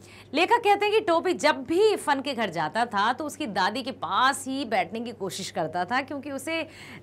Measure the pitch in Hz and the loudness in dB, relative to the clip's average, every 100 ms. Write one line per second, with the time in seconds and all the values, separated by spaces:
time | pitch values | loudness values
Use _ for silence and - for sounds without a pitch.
0 | - - - 277 359 480 403 403 415 427 | -20 -20 -4 0 4 4 4 4 4 2
1 | 427 330 370 320 294 294 254 339 440 381 | 4 2 2 2 2 2 0 4 4 4
2 | - 277 285 247 214 165 156 214 233 202 | 2 0 0 -2 -2 -2 -2 0 0 2
3 | 214 247 - - 294 196 185 220 247 220 | 2 0 -4 -6 -4 0 0 0 -6 -6
4 | 156 196 254 269 - 269 233 208 175 226 | -2 2 4 2 -2 -6 -2 -2 -2 -4
5 | 233 226 190 - 190 190 160 170 180 254 | -8 -6 -6 -6 -6 -4 -2 -2 -2 -2
6 | 269 285 285 277 320 330 311 - - - | -2 -6 -8 -8 -4 -4 -6 -12 -18 -16